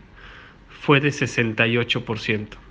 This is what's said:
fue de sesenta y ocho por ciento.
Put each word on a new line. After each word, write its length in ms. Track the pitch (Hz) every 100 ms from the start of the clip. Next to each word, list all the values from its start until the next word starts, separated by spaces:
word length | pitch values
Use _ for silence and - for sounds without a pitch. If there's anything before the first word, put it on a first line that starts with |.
| - - - - - - -
fue 320 | - - 143
de 100 | 143
sesenta 560 | 131 120 - 117 110 117
y 100 | 120
ocho 280 | 117 123 120
por 140 | 113
ciento. 380 | - 107 107 - -